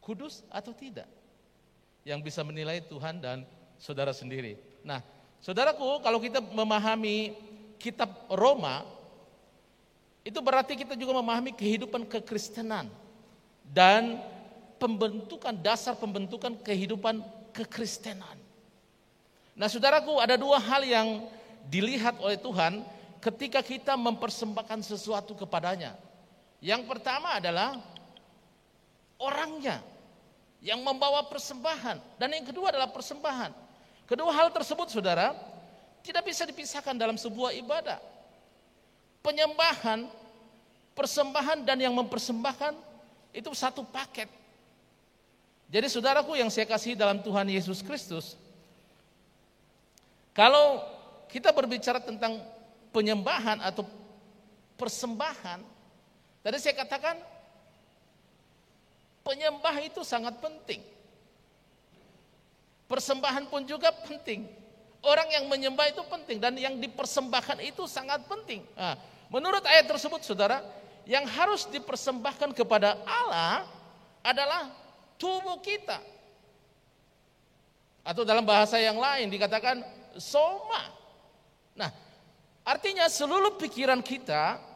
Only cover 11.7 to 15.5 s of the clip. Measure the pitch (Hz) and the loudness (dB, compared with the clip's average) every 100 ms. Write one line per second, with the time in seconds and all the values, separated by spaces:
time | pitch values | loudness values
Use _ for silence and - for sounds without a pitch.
11.7 | 220 254 247 220 226 214 214 - - 220 | 0 0 -6 -6 -8 -6 -6 -6 -10 -6
12.7 | 214 147 196 - - - - _ _ - | -6 -8 -14 -20 -20 -20 -20 _ _ -2
13.7 | 139 185 208 233 233 - - - - - | 8 10 10 6 -4 -8 -14 -18 -20 -20
14.7 | - 247 214 220 208 - 339 285 | -4 -2 0 0 -2 -10 -8 -6